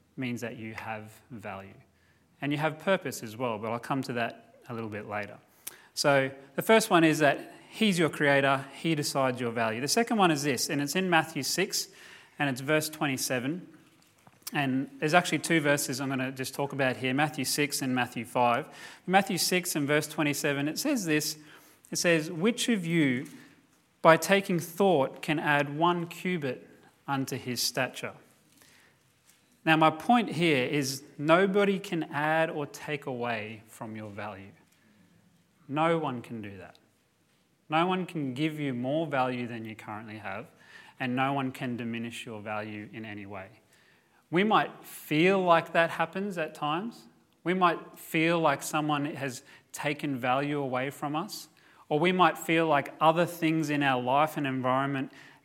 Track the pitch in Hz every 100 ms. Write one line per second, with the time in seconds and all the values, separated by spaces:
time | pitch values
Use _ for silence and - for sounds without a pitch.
0 | _ - 127 120 113 104 113 110 110 110
1 | 107 110 _ 117 101 98 98 104 _ _
2 | _ _ _ _ 139 147 156 151 - 190
3 | 139 - 120 110 127 107 110 117 - 135
4 | 127 120 113 - - - - 117 113 104
5 | 107 104 101 - _ _ - - - -
6 | 151 139 135 135 - - - 220 214 175
7 | 165 151 147 156 - - - - 220 175
8 | 156 - 147 139 135 135 131 - 160 156
9 | 139 143 131 120 123 117 113 110 139 -
10 | - 226 185 151 147 120 - 147 143 185
11 | 185 170 160 - 127 - 190 - - -
12 | - - - - 143 123 135 156 151 -
13 | 151 131 - 131 123 175 - - _ _
14 | _ _ - _ - 160 139 127 139 -
15 | 156 175 - 156 - 165 143 143 - 127
16 | 135 135 131 135 127 - 139 139 131 113
17 | 127 131 156 151 127 - 143 - 135 127
18 | 123 - 110 127 120 120 156 - - -
19 | - 190 196 180 - 180 180 156 139 151
20 | 151 - 151 143 156 139 143 156 285 277
21 | 175 151 147 - - - - _ _ 165
22 | 180 165 156 180 202 233 - 226 165 170
23 | 143 123 156 - - _ _ _ _ _
24 | 170 160 - 196 196 175 156 - 196 160
25 | 131 - - 151 151 143 143 147 170 175
26 | 170 - 185 180 139 120 - - - _
27 | - 139 131 127 127 120 - - 127 -
28 | 113 - _ _ _ _ - _ _ _
29 | _ _ _ _ _ _ - 160 160 156
30 | - 240 208 135 170 139 123 143 131 135
31 | - - 147 165 196 196 202 190 - 170
32 | 156 165 151 160 160 160 143 - - 147
33 | 143 123 120 113 107 110 - - 113 110
34 | 107 101 104 95 98 - _ _ _ _
35 | _ _ _ _ _ _ - 143 160 165
36 | 147 123 113 117 104 98 87 - _ _
37 | _ _ _ _ _ _ _ 156 180 185
38 | 175 165 139 123 156 151 143 120 127 151
39 | 165 131 127 127 120 117 110 110 - 107
40 | 113 107 101 98 170 _ - - - -
41 | 131 127 135 139 131 123 131 120 120 117
42 | 117 117 - 110 104 107 107 107 104 120
43 | 110 104 98 98 95 - _ _ _ _
44 | _ _ _ 160 214 190 147 - - -
45 | - 151 175 196 180 165 165 170 165 -
46 | 165 190 202 175 156 - 147 160 226 -
47 | - _ _ _ 165 185 180 165 - -
48 | - 165 160 170 160 139 - 160 151 147
49 | 143 131 135 117 - - _ - 147 147
50 | 151 135 127 131 143 147 135 127 135 139
51 | 143 151 202 - - _ _ _ _ 151
52 | 180 185 170 160 - 165 165 143 135 -
53 | 160 165 165 170 160 160 151 147 143 127
54 | 123 139 151 156 143 131 127 131 139 139
55 | 131 - - -